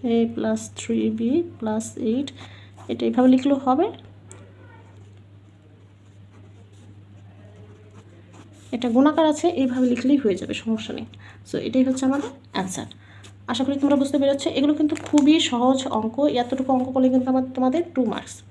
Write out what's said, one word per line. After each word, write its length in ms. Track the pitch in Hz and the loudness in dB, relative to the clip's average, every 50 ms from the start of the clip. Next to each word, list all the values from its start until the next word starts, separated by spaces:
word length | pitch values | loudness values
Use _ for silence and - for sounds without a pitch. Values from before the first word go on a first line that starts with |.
| - 240 226 | -2 0 2
a 20 | 233 233 226 233 | 2 0 0 -2
plus 260 | 233 220 220 220 220 - - - - | -4 -4 -4 -4 -4 -6 -12 -14 -14
three 280 | - - 233 226 214 220 220 220 | -8 -4 -2 0 0 -2 -2 -2
b 20 | 226 233 269 339 339 - - - | -2 0 0 0 -2 -2 -8 -8
plus 280 | 226 220 214 220 220 - - - 247 214 | -6 -4 -4 -4 -6 -8 -10 -6 -4 -2
eight, 180 | 226 262 294 - - - - - - - - - - - - - | -2 -2 -4 -8 -10 -16 -20 -20 -20 -20 -20 -20 -20 -20 -10 -10
এটা 120 | 240 233 240 226 | -6 -4 -2 -2
এইভাবে 200 | 226 254 254 254 262 | 2 4 6 6 6
লিখলেও 240 | 254 - 285 285 269 269 | 6 4 2 0 0 0
হবে। 200 | 262 254 285 349 453 - - - - - - - - - - - - - - - - - - - - - - - - - - - - - - - - - - _ - - - - - - - - - - - - - - 101 - 98 - - - - - - - - - - - - - - - - - - - - - - - - - - - - - - - - - - - - - - - - - - - - - | 0 0 2 0 -2 -2 -10 -18 -20 -20 -20 -20 -20 -20 -20 -20 -20 -20 -20 -20 -20 -20 -20 -20 -20 -20 -20 -20 -20 -20 -20 -20 -20 -20 -20 -20 -20 -20 -20 _ -20 -20 -20 -20 -20 -20 -20 -20 -20 -20 -20 -20 -20 -20 -20 -20 -20 -20 -20 -20 -20 -20 -20 -20 -20 -20 -20 -20 -20 -20 -20 -20 -20 -20 -20 -20 -20 -20 -20 -20 -20 -20 -20 -20 -20 -20 -20 -20 -20 -20 -20 -20 -20 -20 -20 -20 -20 -20 -20 -14 -10 -8
এটা 120 | 233 - 247 226 | -4 -4 2 4
গুণাকার 300 | 247 269 294 302 311 320 311 | 4 4 4 4 4 2 2
আছে, 140 | 294 302 - 349 - 240 | 2 2 0 -2 0 0
এইভাবে 240 | 269 247 247 254 254 247 | -2 -2 0 0 2 2
লিখলেই 260 | 247 233 - 262 285 269 | 0 0 2 2 2 4
হয়ে 140 | - 214 185 - | 2 0 -2 -2
যাবে, 140 | - - - - | -4 -8 -8 -8
সমস্যা 300 | - 226 226 214 - - - - | -4 -4 -4 -4 -4 -8 -10 -10
নেই। 80 | 226 - - - - - - - - - | -12 -14 -16 -20 -20 -20 -20 -20 -14 -8
So 60 | - - - | -6 -6 -6
এটাই 180 | - 226 262 254 269 | -2 0 0 2 2
হচ্ছে 160 | 254 262 269 262 | 0 0 0 0
আমাদের 200 | 269 285 302 466 - - - - - | 0 0 -4 -6 -10 -16 -20 -10 -6
অ্যান্সার। 340 | 196 185 185 - - 104 - - - - - - - - - - - - - | -6 -6 -6 -8 -10 -12 -12 -14 -20 -20 -20 -20 -20 -20 -20 -20 -20 -10 -8
আশা 100 | 240 226 262 | -4 -4 -2
করি 80 | 269 277 277 | -2 -2 0
তোমরা 140 | 285 277 285 277 | 2 2 2 2
বুঝতে 140 | 277 277 - 294 | 2 0 0 0
পেরেছো। 260 | 277 277 277 277 - 330 - - | 2 2 0 0 -2 -4 -2 0
এগুলো 140 | 269 294 302 302 | 0 0 2 2
কিন্তু 140 | 302 294 311 - - - | 0 0 0 -4 -6 2
খুবই 260 | - 294 277 294 311 330 - - | 2 4 6 6 4 4 2 0
সহজ 280 | - 240 240 254 269 262 - - - 220 | 0 2 2 2 2 2 0 -2 -4 -2
অঙ্ক, 180 | 220 226 - - 285 294 - 247 | -4 -4 -2 0 0 2 2 0
এতটুকু 280 | 240 247 254 254 262 262 269 | -2 -2 -2 -4 0 0 0
অঙ্ক 100 | 254 254 262 254 | 0 0 0 0
করলে 140 | 269 262 254 254 | 2 2 4 4
কিন্তু 120 | 262 247 254 | 2 2 2
আমার, 120 | 254 262 262 262 - | 0 0 0 -2 -4
তোমাদের 260 | 254 254 254 262 339 349 - - | -2 0 0 0 0 -4 -2 -2
টু 80 | 262 254 214 | -2 0 0
মার্কস। 220 | - - - - - - - - | -2 -6 -10 -14 -18 -20 -20 -20